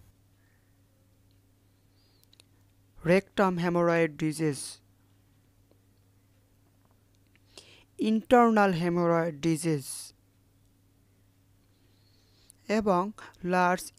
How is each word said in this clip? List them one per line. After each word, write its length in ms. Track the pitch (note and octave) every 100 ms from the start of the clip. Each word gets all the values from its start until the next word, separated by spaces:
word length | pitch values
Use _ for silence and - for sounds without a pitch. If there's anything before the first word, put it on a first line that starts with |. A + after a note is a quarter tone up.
| - _ _ _ _ _ _ _ _ _ _ _ _ _ _ _ _ _ _ _ _ _ _ _ _ _ _ _ _ - D#3+
rectum 440 | F#3 - - F#3+ F3
hemorrhoid 480 | F3 F3 E3+ E3+ E3 D3
disease, 400 | D#3 D3+ D#3 C3+ - - _ _ _ _ _ _ _ _ _ _ _ _ _ _ _ _ _ _ _ _ _ _ _ _ _ _ _ - - - _ - A3
internal 600 | A3 - B3 A#3 G#3+ G3+ E3
hemorrhoid 540 | F3 F3 E3+ E3+ E3 C#3+ E3
disease 440 | D#3 E3 D3 - - - - _ _ _ _ _ _ _ _ _ _ _ _ _ _ _ _ _ _ _ _ _ _ - _ - G#3+
এবং 220 | G#3 F3 G3+ - - - F3
লার্জ 300 | F3+ F3+ F#3 -